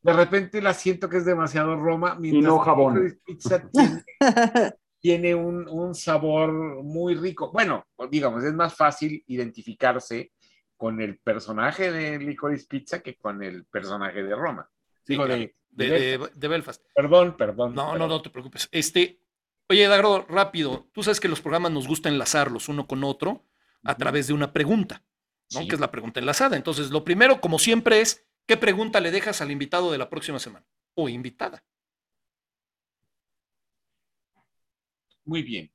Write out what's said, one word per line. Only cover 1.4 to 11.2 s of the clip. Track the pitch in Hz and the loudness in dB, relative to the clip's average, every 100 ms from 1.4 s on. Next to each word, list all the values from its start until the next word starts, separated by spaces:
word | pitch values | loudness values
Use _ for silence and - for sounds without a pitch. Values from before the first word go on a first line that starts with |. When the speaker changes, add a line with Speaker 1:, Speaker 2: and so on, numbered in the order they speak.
| 156 151 156 | 0 0 0
Speaker 1:
Roma, | 156 160 165 175 | 0 0 0 0
Speaker 2:
Y | |
no | 170 | -2
Speaker 1:
mientras | 160 151 151 160 | 0 4 6 4
que | |
Speaker 2:
jabón. | 156 143 135 | 4 4 4
Speaker 1:
Licorice | 123 123 - - | 4 0 -2 -16
Pizza | 175 - 175 - | -8 0 0 2
tiene, | 262 240 160 - - | 4 4 4 -12 2
Speaker 3:
<laughs> | 277 233 226 233 190 - _ _ | 4 4 4 4 0 -2 _ _
Speaker 1:
tiene | 170 170 175 | 2 2 2
un, | 175 170 175 165 | 0 -2 -6 -6
un | 160 175 | -6 -6
sabor | 170 - 156 156 156 160 156 156 135 | -6 0 0 2 2 2 0 -6 -8
muy | 143 160 175 165 | -8 -4 -2 -2
rico. | 180 165 - | -2 -6 -6
Bueno, | 185 214 120 - _ 127 | 0 0 -2 -8 _ -4
digamos, | 147 139 117 | -2 0 -2
es | 139 | -4
más | 156 170 - | 0 -2 2
fácil | 151 143 151 151 _ | 0 2 -6 -8 _
identificarse | 127 120 113 113 101 127 127 - 117 - _ _ _ _ _ | -6 -6 -8 -16 -2 0 0 -4 -10 -10 _ _ _ _ _
con | 113 110 | -8 -4
el | 107 | -6
personaje | 98 | -6